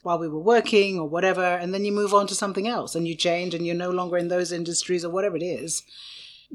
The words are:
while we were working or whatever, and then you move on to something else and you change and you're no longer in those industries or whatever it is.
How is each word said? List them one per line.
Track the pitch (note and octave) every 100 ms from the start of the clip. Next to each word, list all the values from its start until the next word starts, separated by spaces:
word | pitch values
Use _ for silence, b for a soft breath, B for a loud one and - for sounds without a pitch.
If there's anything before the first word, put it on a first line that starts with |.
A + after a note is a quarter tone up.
while | F3+ E3+
we | E3
were | D#3
working | F#3 A#3 A3+ G#3+ G3 F#3
or | D#3
whatever, | E3+ F#3+ F3+
and | F3+ F3 F3+
then | G3
you | G#3
move | G3+ G3+
on | G3+ G3
to |
something | G3 G3+ F#3 G#3+
else | A#3+ C3
and | E3 E3
you | D#3+
change | F3 E3+ F3+
and | E3 E3+
you're |
no | F3 F3+
longer | F3+ F3+ F3
in | F3
those | F3+ F3
industries | E3+ E3+ E3+ - F3+
or | E3+
whatever | F#3 G3+ E3
it |
is. | F3 C3 E3 - B B B B B B B